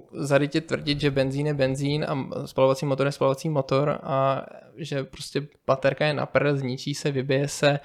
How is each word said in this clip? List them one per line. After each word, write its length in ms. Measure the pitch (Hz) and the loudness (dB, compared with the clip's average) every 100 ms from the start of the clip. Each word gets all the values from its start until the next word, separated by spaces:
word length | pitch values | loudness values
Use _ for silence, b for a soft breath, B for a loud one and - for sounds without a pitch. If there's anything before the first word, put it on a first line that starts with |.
| - | -10
zarytě 480 | - 143 139 147 160 | -6 2 2 2 -2
tvrdit, 400 | 160 139 151 143 | -2 -4 -2 0
že 100 | 143 | 0
benzín 360 | 135 135 139 147 | 2 0 0 -2
je 60 | |
benzín 520 | 143 131 135 143 147 - | 0 0 0 0 0 -2
a 380 | 143 - - 139 | -4 -4 -8 -4
spalovací 380 | - 131 135 147 | 2 4 4 0
motor 200 | 135 139 | 0 0
je 40 | |
spalovací 380 | 143 135 - 165 | 2 0 0 -2
motor 500 | 147 131 135 147 - | -2 0 2 2 -2
a 420 | - 135 135 135 - - 131 127 | -2 0 2 0 -4 -16 -20 -14
že 260 | 151 143 | -8 -6
prostě 440 | 135 - - 143 147 _ - | -6 -10 -6 -6 -6 _ 0
baterka 380 | 135 139 139 151 | 2 2 2 0
je 80 | |
na 120 | 139 139 | 0 0
prd, 320 | 135 143 139 | 2 2 0
zničí 360 | 131 131 - 143 | -2 -4 -6 -4
se, 160 | 151 | -2
vybije 360 | 135 135 135 143 | -2 0 0 0
se, 320 | - 143 143 | 2 2 2